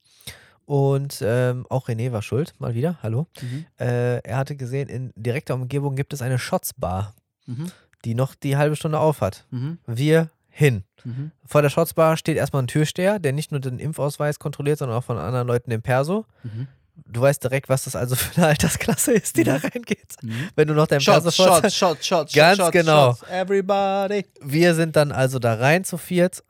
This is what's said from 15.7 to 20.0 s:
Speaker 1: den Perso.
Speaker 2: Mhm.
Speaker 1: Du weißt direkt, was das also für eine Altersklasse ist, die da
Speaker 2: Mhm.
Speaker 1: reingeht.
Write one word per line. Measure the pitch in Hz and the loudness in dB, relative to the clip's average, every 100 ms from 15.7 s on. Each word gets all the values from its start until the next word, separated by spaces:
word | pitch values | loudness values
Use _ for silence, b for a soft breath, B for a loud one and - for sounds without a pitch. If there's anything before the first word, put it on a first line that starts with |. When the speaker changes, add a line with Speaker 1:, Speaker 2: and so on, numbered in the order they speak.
Speaker 1:
den | 110 | -6
Perso. | 131 127 151 208 - B | 0 0 0 -4 -6 B
Speaker 2:
Mhm. | 120 110 135 B B _ - | -14 -10 -12 B B _ -10
Speaker 1:
Du | 113 | 0
weißt | 139 143 | 2 2
direkt, | 123 135 - | -2 -4 -2
was | 135 | -2
das | 139 | -2
also | 90 123 127 | -6 -4 -2
für | - - | -2 2
eine | 160 | 4
Altersklasse | 143 165 - - - - | 4 0 -2 -2 -2 2
ist, | 226 - - | 0 0 0
die | |
da | 311 269 | 0 0
Speaker 2:
Mhm. | |
Speaker 1:
reingeht. | 277 247 233 208 | -2 -8 -8 -8